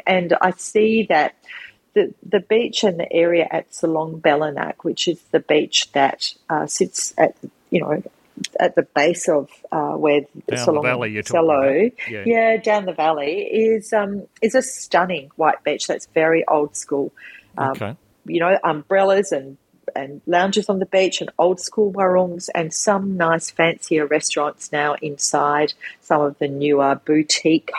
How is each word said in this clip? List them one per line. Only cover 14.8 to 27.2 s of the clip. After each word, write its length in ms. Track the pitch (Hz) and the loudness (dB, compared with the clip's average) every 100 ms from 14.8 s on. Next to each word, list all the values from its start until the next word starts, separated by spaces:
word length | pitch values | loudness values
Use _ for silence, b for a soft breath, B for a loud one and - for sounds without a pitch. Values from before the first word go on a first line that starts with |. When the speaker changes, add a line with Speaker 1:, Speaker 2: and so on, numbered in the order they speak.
| - 170 180 165 139 - | 0 2 2 -2 -8 0
Speaker 1:
white 280 | 156 - | 0 2
beach 220 | - 147 - | -2 -4 -4
that's 200 | - - | -6 -2
very 360 | 165 160 165 - | 2 4 2 2
old 280 | 156 147 - | 0 0 -6
school. 360 | - 143 135 - B B B - | -4 -4 -4 -8 B B B -6
Um, 140 | 135 | -4
Speaker 2:
Okay. 240 | 135 101 - _ _ - | -4 -8 -10 _ _ -4
Speaker 1:
you 120 | 165 | 0
know, 160 | 170 196 | 2 2
umbrellas 680 | 170 151 - 190 196 196 196 | 0 -2 0 2 4 2 0
and, 260 | 147 135 139 _ _ - - | -4 -6 -18 _ _ -10 -8
and 260 | 139 143 - | -8 -10 0
lounges 420 | 175 190 208 190 | 0 2 0 0
on 80 | 190 | -2
the 80 | 185 | 0
beach 360 | 190 185 - | 2 2 0
and 100 | 160 - | -6 0
old 200 | 175 185 | 2 0
school 320 | - - 208 | -4 -2 0
warungs 580 | 190 190 180 185 175 - | 2 2 2 2 -4 -6
and 180 | - 160 | -4 -4
some 460 | - - 196 196 185 | -2 0 0 0 0
nice 320 | 165 165 - | 2 0 -2
fancier 560 | - 165 165 - 156 147 | 0 0 0 -2 0 2
restaurants 680 | 151 - - 147 - - | 0 -2 -2 -4 -6 -8
now 220 | 147 147 147 | -4 -2 -4
inside 720 | 156 143 - 147 143 147 151 - B B | -6 -6 -2 0 2 2 0 -4 B B
some 200 | - 156 | -2 0
of 160 | 143 143 | 0 -2
the 100 | 143 | -4
newer 540 | 139 147 143 139 139 - | -2 2 4 2 0 0
boutique 680 | 156 | 0